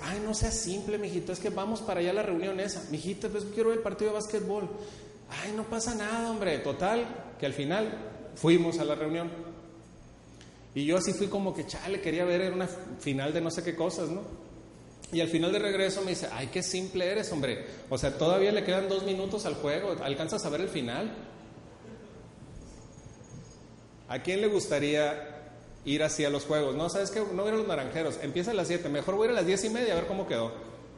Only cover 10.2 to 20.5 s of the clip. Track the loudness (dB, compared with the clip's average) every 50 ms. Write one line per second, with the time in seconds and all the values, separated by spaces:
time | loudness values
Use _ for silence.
10.2 | -20 -20 -20 -20 -20 -20 -20 -20 -14 -6 -2 0 2 4 4 4 4 2 2 2
11.2 | 0 0 0 0 0 0 -2 -2 -4 -6 -6 -6 -4 -2 -2 -2 0 0 2 2
12.2 | 4 4 4 4 4 2 2 0 0 -2 -4 -6 -8 -10 -8 -6 -2 0 0 0
13.2 | 2 2 2 2 0 0 0 -2 -2 -2 0 2 0 0 0 0 -2 -2 -2 -4
14.2 | -6 -8 -12 -14 -16 -16 -18 -18 -18 -20 -20 -20 -20 -20 -20 -18 -8 -2 0 0
15.2 | 2 4 4 4 4 4 4 2 2 2 2 2 2 2 2 0 0 0 0 -2
16.2 | -2 -4 -4 -4 -4 -2 -2 -2 -2 0 -2 -2 -2 -2 0 0 2 2 2 0
17.2 | 0 0 0 0 0 0 0 -2 -4 -8 -10 -12 -6 -4 -2 0 0 0 2 4
18.2 | 4 6 6 6 6 6 4 4 4 2 2 2 2 2 2 0 2 0 0 0
19.2 | 0 -2 -2 -2 -2 -2 -2 0 0 0 0 2 0 0 -2 0 0 -2 0 0
20.2 | -2 -2 -2 -2 -2 0